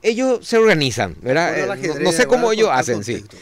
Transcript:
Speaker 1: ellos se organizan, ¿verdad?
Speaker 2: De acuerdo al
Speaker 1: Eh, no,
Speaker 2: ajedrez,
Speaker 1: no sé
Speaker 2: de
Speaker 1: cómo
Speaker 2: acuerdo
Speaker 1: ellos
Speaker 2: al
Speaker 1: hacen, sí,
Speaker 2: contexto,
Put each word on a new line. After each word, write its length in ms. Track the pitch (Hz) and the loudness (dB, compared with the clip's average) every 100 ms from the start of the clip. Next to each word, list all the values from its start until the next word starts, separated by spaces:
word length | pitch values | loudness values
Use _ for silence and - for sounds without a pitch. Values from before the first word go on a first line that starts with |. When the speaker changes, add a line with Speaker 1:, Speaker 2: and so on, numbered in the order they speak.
Speaker 1:
ellos 440 | 220 233 262 240 - | -2 0 0 -2 0
se 100 | 226 | 4
organizan, 580 | 220 160 135 113 95 73 | 4 4 0 -2 -4 -4
¿verdad? 320 | 117 147 170 | -2 0 0
Speaker 2:
De 80 | 143 | -2
acuerdo 100 | 151 | -4
al 60 | 131 | -4
Speaker 1:
Eh, 40 | |
no, 80 | 160 | -6
Speaker 2:
ajedrez, 140 | 147 | -2
Speaker 1:
no 80 | 180 | -2
sé 60 | 226 | 0
Speaker 2:
de 80 | 247 | 0
Speaker 1:
cómo 120 | 247 | 2
Speaker 2:
acuerdo 140 | 226 | 2
Speaker 1:
ellos 180 | 220 208 | 2 2
Speaker 2:
al 80 | 131 | 2
Speaker 1:
hacen, 260 | 120 110 | 0 -4
sí, 80 | 101 | -6
Speaker 2:
contexto, 220 | 95 - - | -10 -12 -20